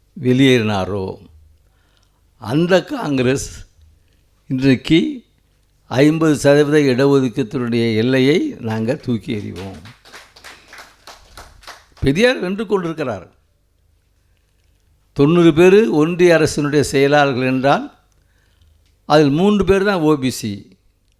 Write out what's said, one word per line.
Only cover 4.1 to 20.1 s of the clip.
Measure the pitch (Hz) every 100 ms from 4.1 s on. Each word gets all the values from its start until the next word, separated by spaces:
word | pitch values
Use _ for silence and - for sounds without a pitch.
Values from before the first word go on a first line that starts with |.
| _ _ _ -
இன்றைக்கு | 135 135 127 - 160 302 269 - _ _ _ _ _ -
ஐம்பது | 120 147 160 160 143
சதவீத | 143 143 147 151 139
இடஒதுக்கீட்டினுடைய | 123 139 139 131 113 117 139 120 117 117 110
எல்லையை | 120 131 131 170 311 -
நாங்க | 113 110 110
தூக்கி | - - 117 - 110
எறிவோம். | 104 92 95 95 95 - _ - - _ - - _ - - _ - - _ - - - - - _ _
பெரியார் | 135 151 240 254
வென்று | 180 196 202
கொண்டிருக்கிறார். | 202 170 156 135 98 85 _ _ _ _ _ _ _ _ _ _ _ _ _ _ _ _ _ _
தொண்ணூறு | - 143 175 165
பேர் | 151 180 202 226
ஒன்றிய | 170 156 175 180 160
அரசினுடைய | 151 - 143 143
செயலாளர்கள் | 123 143 139 147 143 123 127
என்றால் | 131 131 170 285 - _ _ _ _ _ _ _ _ _ _ -
அதில் | 151 147
மூன்று | 143 196 208
பேர் | 180 190
தான் | 196 190
ஓ | 151